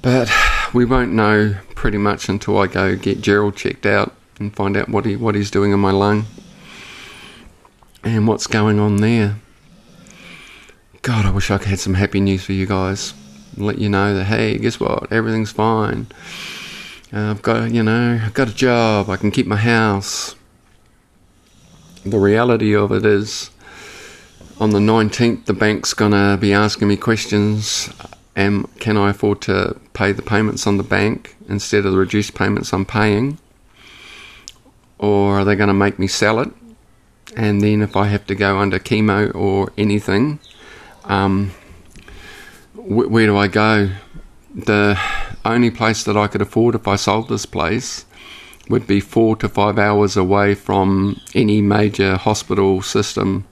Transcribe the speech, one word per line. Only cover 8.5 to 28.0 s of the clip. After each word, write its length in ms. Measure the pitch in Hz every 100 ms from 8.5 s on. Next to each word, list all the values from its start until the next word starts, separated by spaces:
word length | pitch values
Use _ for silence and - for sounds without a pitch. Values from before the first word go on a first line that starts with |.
| 110 104 104
on 180 | 104 101
there. 380 | 107 117 101 104 _ _ _ - - - - - - - - - - - _ -
God, 240 | - 113 98
I 60 |
wish 200 | 95 -
I 100 | 98
had 180 | 98 98
some 160 | 95 92
happy 260 | 98 98
news 240 | 98 95 95
for 80 |
you 120 | 98 95
guys. 480 | 95 95 98 - - - - - -
Let 220 | 104 -
you 100 | 104
know 260 | 98 101 98
that, 100 | 95
hey, 320 | 113 107 110
guess 220 | 113 -
what? 320 | - - -
Everything's 400 | 113 113 110 107
fine. 560 | - 107 110 107 - 113 - - - - - - - - - -
Uh, 180 | 104 104
I've 100 | 104
got, 300 | - 113 113
you 120 | 117
know, 360 | 110 113 120 117
I've 100 | 110
got 160 | 120 123
a 40 |
job. 560 | - 127 120 113 104 101
I 80 | 98
can 140 | 104
keep 160 | 117 95
my 100 | 104
house. 760 | 117 117 110 98 101 - - - _ _ _ _ _ _ _ _ _ _ _ _ _ - - - 98
The 100 | 104
reality 540 | 101 107 123 117 107
of 200 | 104 101
it 120 | 101 107
is, 440 | 101 107 - - _ - - - - - - - - - -
on 80 | 107
the 100 | 101
nineteenth, 680 | 107 110 107 - 117 104 -
the 80 |
bank's 400 | 95 107 107 -
gonna 440 | - 208 202 202 98
be 140 | 101
asking 340 | 98 104 - 104
me 80 | 101
questions. 920 | - 113 - 104 104 107 107 - - -